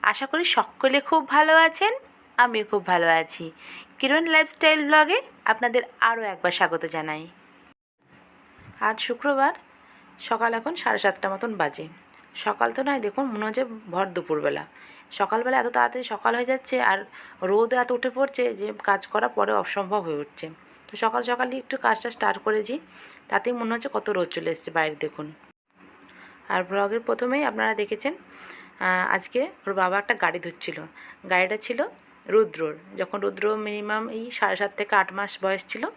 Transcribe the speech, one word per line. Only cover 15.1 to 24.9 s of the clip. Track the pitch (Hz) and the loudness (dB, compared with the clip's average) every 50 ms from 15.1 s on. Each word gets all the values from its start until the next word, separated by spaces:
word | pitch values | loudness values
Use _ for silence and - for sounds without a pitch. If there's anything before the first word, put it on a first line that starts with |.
সকালবেলা | - - 202 190 - - - 254 262 262 | -2 -2 0 0 2 0 0 2 2 2
এত | 226 | 2
তাড়াতাড়ি | 240 240 247 240 240 - 254 247 | 2 2 2 2 2 2 -4 -8
সকাল | - 220 196 - 233 233 | -8 -8 0 0 0 0
হয়ে | 240 247 | 2 0
যাচ্ছে, | 247 262 262 269 - 254 254 | 0 -2 -2 -2 -2 -2 2
আর | 247 214 190 196 202 - - - - - - - | 4 2 2 2 -2 -10 -16 -20 -20 -20 -12 -6
রোদ | 185 185 196 214 233 233 254 | -2 2 4 4 4 4 2
এত | 247 247 247 | 0 0 0
উঠে | 254 240 240 254 | -2 -2 -2 -4
পড়ছে | 240 254 277 277 277 - 247 240 226 | 0 0 -2 0 0 -2 -2 -2 -2
যে | 196 202 214 208 208 | -4 -8 -8 -8 -4
কাজ | - - 196 196 - | 0 0 0 0 0
করা | - - 214 233 247 | -4 -2 -2 -2 0
পরে | 247 214 202 202 | 0 0 0 2
অসম্ভব | 214 202 180 - - 202 196 180 202 208 | 2 0 0 0 -4 -6 -4 -2 -2 -4
হয়ে | 185 165 156 147 | -2 -4 -6 -6
উঠছে। | 147 - _ - - 160 160 _ - _ - - _ - | -6 -10 _ -14 -14 -14 -14 _ -20 _ -20 -20 _ -16
তো | - | -4
সকাল | 214 233 220 226 247 | 0 0 0 2 0
সকালই | 233 240 240 247 254 254 254 269 | -2 -2 0 0 -2 -4 -4 -8
একটু | - - 269 | -6 -6 -6
কাজটা | 262 - 233 220 208 - 240 | 0 2 2 2 2 -2 -8
স্টার্ট | 226 - 226 202 196 202 | -4 0 0 0 0 0
করেছি, | - 220 214 220 208 214 247 320 - _ - - - - - - _ _ | -2 0 0 0 -2 -4 -8 -8 -10 _ -20 -20 -20 -20 -20 -20 _ _
তাতেই | - 202 - 240 | -2 0 0 0
মনে | 247 240 233 220 226 | -4 -2 -2 -2 -4
হচ্ছে | 233 226 277 | -4 -4 -4
কত | - 214 208 - | -4 -4 -2 -2
রোদ | 208 185 175 170 | -2 -2 -2 -2
চলে | - 170 165 170 | -4 -6 -4 -4
এসছে | 165 165 - - | -6 -6 -8 -4
বাইরে, | 160 165 160 156 | 0 0 0 0